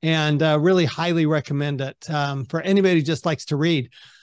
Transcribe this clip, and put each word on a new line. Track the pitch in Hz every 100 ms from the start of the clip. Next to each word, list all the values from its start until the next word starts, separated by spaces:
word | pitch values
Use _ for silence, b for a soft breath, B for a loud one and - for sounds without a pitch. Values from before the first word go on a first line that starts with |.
and, | 156 160 151 147
uh, | 160 151
really | 165 185 156
highly | - 170 170 156
recommend | 156 - 143 143 139
it, | 135 - -
um, | 151 143 135 123
for | 160
anybody | 185 196 190 170
who |
just | 143 160
likes | 170 156
to | - 147
read, | 165 160 123 B B B